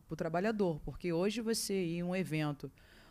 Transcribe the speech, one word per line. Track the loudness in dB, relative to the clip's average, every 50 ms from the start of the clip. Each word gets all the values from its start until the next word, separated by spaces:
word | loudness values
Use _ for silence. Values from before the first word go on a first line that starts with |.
| -10 -10
pro | -6
trabalhador, | -4 -2 0 0 2 2 2 2 4 2 2 2 0 -4
porque | -8 -8 -4 -2 0 2
hoje | 2 2 2 2 0
você | 0 0 0 0 0 0 0 0 0
ir | 0 0 -2
em | -2
um | 0 0
evento | 0 0 0 0 0 0 0 -2 -4 -6 -12 -12 -14 -20 -20 -20 -20 -20 -20